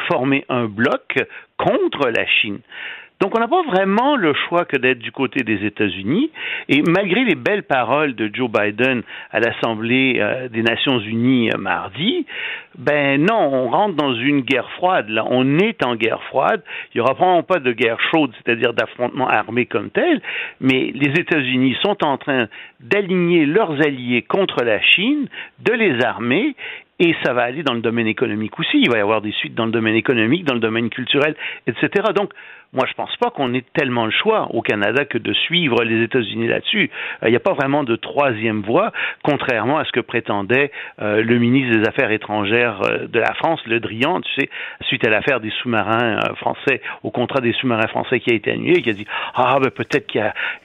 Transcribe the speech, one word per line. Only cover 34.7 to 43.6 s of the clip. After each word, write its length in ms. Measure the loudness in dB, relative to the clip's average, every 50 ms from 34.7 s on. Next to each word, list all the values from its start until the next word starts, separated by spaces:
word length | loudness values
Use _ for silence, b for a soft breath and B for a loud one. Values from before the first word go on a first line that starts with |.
| 0 0 0 2 2 0 -2
que 140 | 0 -4 -4
de 120 | -4 -2
suivre 520 | -2 -2 -2 0 0 0 0 2 2 2 2
les 200 | 2 2 2 0
États-Unis 440 | 2 0 -2 -2 -2 -4 -4 -2
là-dessus. 420 | 0 -2 -2 -2 -2 0 0 0 -2 B B B B B B
Euh, 60 | 0
il 20 | 2
n'y 60 | 2
a 40 | 4
pas 140 | 2 0 0
vraiment 300 | 2 0 0 0 0 0
de 120 | 0 -2
troisième 640 | -4 -4 -4 0 2 2 2 2 0 -2 0 0 -2
voie, 300 | -2 0 0 2 0 0 B B B B B B
contrairement 560 | -2 0 0 0 0 0 0 0 2 0 0
à 80 | 0 0
ce 60 | 0
que 80 | -2 -2
prétendait, 720 | -2 -2 -4 -4 -2 -2 -2 -2 0 2 2 2 2 0 B B B B B B
euh, 220 | -2 0 0 2
le 160 | 2 4 4
ministre 400 | 4 4 4 4 4 4 2 2
des 100 | 2 2
Affaires 220 | 2 2 0 0 0
étrangères, 720 | 0 -2 -2 -4 -4 -2 0 0 2 2 2 0 0 -2
euh, 240 | -2 0 0 -2 -4
de 140 | -2 0 2
la 120 | 2 2 0
France, 240 | 0 -2 -2 -2 -2